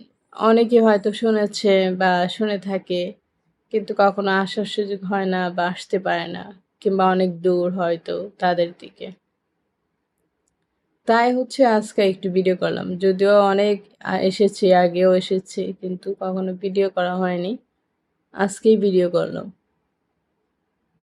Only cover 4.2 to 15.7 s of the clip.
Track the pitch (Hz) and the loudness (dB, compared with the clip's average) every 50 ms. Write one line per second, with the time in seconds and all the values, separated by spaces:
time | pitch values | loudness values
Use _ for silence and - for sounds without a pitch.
4.2 | 202 196 190 190 196 190 - 220 202 196 - 214 208 196 202 190 196 180 202 196 | -2 0 0 0 0 -2 -4 -6 -6 -6 -4 -6 -4 -4 -6 -8 -6 -4 -4 -2
5.2 | 190 190 185 185 180 180 180 185 175 180 180 - - - 208 185 185 175 170 170 | -2 -2 -2 -2 -4 -4 -2 -2 -2 -2 -4 -6 -8 -4 -4 -4 -2 -2 -4 -4
6.2 | 170 170 175 180 185 202 202 _ _ _ _ _ - 202 190 190 185 185 185 185 | -4 -8 -12 -14 -14 -16 -20 _ _ _ _ _ -4 -2 0 2 2 2 4 2
7.2 | 185 180 170 165 175 185 180 175 175 180 180 190 175 170 170 165 - 175 175 175 | 0 -2 -2 -2 -2 0 0 0 0 -2 -2 -2 -2 -2 -4 -4 -6 -8 -8 -8
8.2 | 190 208 _ - 185 180 175 175 170 175 175 _ - - _ - - 190 185 _ | -8 -12 _ -2 -2 0 0 0 -2 -4 -4 _ -20 -20 _ -16 -16 -16 -16 _
9.2 | _ _ _ _ _ _ _ _ _ _ _ _ _ _ _ _ _ _ _ _ | _ _ _ _ _ _ _ _ _ _ _ _ _ _ _ _ _ _ _ _
10.2 | _ _ _ _ _ _ _ _ _ _ _ _ _ _ _ _ - - 226 233 | _ _ _ _ _ _ _ _ _ _ _ _ _ _ _ _ -2 0 2 2
11.2 | 240 247 247 254 247 - - - 269 233 214 214 208 - - 226 202 190 185 - | 2 2 0 -2 -4 -6 2 2 4 4 4 2 0 -2 -2 0 0 0 0 -2
12.2 | - 190 175 190 185 190 185 185 175 170 - - - 185 180 175 190 190 190 190 | -6 -2 -2 0 0 0 0 0 -2 -4 -4 -4 -6 -8 -6 -2 0 0 2 2
13.2 | 196 202 208 202 202 196 190 196 208 208 202 196 - _ _ _ - 185 190 185 | 2 4 6 6 4 4 2 2 2 2 0 -2 -6 _ _ _ -8 -6 -4 0
14.2 | - 190 190 - 202 196 - - 208 185 180 180 180 175 170 180 185 185 185 185 | 0 -2 2 2 0 0 2 2 4 6 6 6 4 2 2 2 4 4 4 2
15.2 | 185 - 190 185 - - - 202 185 190 | 0 0 -4 -4 -4 -6 -8 -8 -8 -8